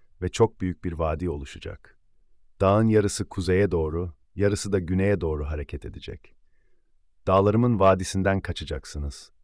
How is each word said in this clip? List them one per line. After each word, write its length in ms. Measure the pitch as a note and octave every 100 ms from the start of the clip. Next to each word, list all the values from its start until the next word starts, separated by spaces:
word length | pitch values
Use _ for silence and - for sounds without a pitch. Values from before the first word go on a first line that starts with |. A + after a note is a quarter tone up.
| _ -
ve 80 | F2+
çok 320 | - A2+ -
büyük 220 | F#2 E2+
bir 100 | F2+
vadi 360 | D#2+ D#2+ D#2 F2
oluşacak. 680 | D2 C2+ - - - - _ _ _ _ - - -
Dağın 260 | F#2+ G#2 A2+
yarısı 420 | G#2+ G2+ - G2+
kuzeye 420 | - F2 F#2 G2+
doğru, 420 | E2+ D#2 E2 F2+ - _ -
yarısı 360 | G2+ G2+ G#2
da 80 | G2
güneye 420 | E2 F#2 G2 G2
doğru 240 | D#2+ D2 D2
hareket 400 | D2 C#2+ - -
edecek. 500 | - - - - _ _ _ _ _ _ _ _ _ -
Dağlarımın 520 | F#2+ G2+ G#2+ B2 A2
vadisinden 600 | F#2+ F#2 F#2 F#2+ F#2+ G2
kaçacaksınız. 920 | - - D2 D#2 - D#2 C#2+ - - _